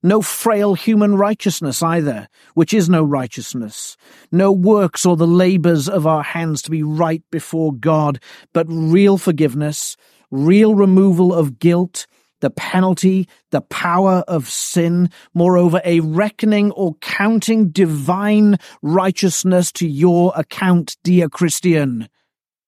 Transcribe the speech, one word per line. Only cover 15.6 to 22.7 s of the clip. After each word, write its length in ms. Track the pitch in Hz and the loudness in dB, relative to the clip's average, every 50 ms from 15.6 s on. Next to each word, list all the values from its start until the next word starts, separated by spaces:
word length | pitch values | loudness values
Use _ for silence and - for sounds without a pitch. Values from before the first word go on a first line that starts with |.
| 175 180 160 180 - | 4 2 2 0 0
a 160 | 180 170 170 | 0 0 0
reckoning 680 | 160 156 156 175 208 214 - - - 214 214 208 202 208 - | 0 0 -2 -2 -2 -2 -2 -2 -2 0 2 2 0 0 0
or 220 | - 196 175 156 | -2 -4 -4 -4
counting 720 | _ - - - - 202 214 226 220 - - 226 220 220 175 | _ -10 -10 -4 -2 -2 0 0 0 0 0 0 0 0 0
divine 840 | 156 185 190 165 156 147 135 135 180 190 202 208 214 214 214 208 202 - - - - _ | 2 0 0 0 0 -4 -2 -4 -4 -2 0 0 2 4 4 4 2 0 -4 -10 -20 _
righteousness 920 | - 143 160 185 185 196 180 - - 185 160 - - 185 185 180 180 - - | -6 -2 0 0 0 0 -2 0 -2 -2 -2 -2 -2 0 2 2 0 -2 -4
to 140 | - 175 | -6 -6
your 460 | 165 143 139 160 180 170 170 175 185 - | -4 -2 0 2 2 4 4 2 0 0
account, 600 | 160 151 _ - - 196 185 180 175 160 - - _ _ | -4 -8 _ -6 -4 0 2 2 2 0 -4 -12 _ _
dear 260 | 170 180 180 170 151 | 0 2 2 2 0
Christian. 800 | - - 175 165 - - - 180 165 156 143 135 123 113 110 - _ _ _ _ _ _ _ _ _ _ _ _ | -2 -2 -2 -2 -2 -2 -2 0 0 0 0 -2 -4 -8 -10 -12 _ _ _ _ _ _ _ _ _ _ _ _